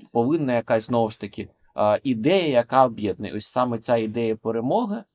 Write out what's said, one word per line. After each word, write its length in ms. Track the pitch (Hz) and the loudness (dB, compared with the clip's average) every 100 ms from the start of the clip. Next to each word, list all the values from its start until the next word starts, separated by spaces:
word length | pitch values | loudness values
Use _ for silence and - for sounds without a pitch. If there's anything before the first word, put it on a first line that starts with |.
| - | -4
повинна 420 | 120 120 160 135 | 0 2 0 0
якась, 320 | 120 - 113 - | -2 0 -2 0
знову 220 | 120 110 | 0 0
ж 120 | - | -4
таки, 280 | 101 - 95 _ _ | -12 -12 -14 _ _
а, 240 | - 107 - | -2 2 2
ідея, 460 | 135 113 131 190 160 | 0 0 2 2 2
яка 380 | 123 117 131 127 | 2 4 4 4
об'єднує. 460 | 110 104 92 101 95 | 2 -4 -4 -6 -8
Ось 100 | - | -6
саме 320 | 127 123 117 | -2 -2 -2
ця 180 | - 117 | 0 0
ідея 400 | 110 117 113 110 | 0 -2 -2 -2
перемоги, 680 | 113 113 123 202 233 220 - | -4 -4 -2 0 -2 -6 -10